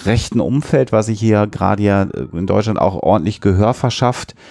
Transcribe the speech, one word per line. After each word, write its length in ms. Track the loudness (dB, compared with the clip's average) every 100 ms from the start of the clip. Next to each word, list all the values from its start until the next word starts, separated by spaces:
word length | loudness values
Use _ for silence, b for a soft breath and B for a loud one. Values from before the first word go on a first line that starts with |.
| -2
rechten 340 | -2 0 -2
Umfeld, 520 | 0 -2 0 0 2
was 140 | 0 0
sich 140 | 0
hier 260 | 2 2 2
gerade 360 | 0 -2 2
ja 240 | 2 2 0 -4 -8
in 140 | -6 -2
Deutschland 320 | 0 0 0
auch 240 | 0 0
ordentlich 400 | 0 2 0 -2
Gehör 320 | 0 2 2
verschafft, 600 | 0 -2 0 -2 -2 -10 -18 B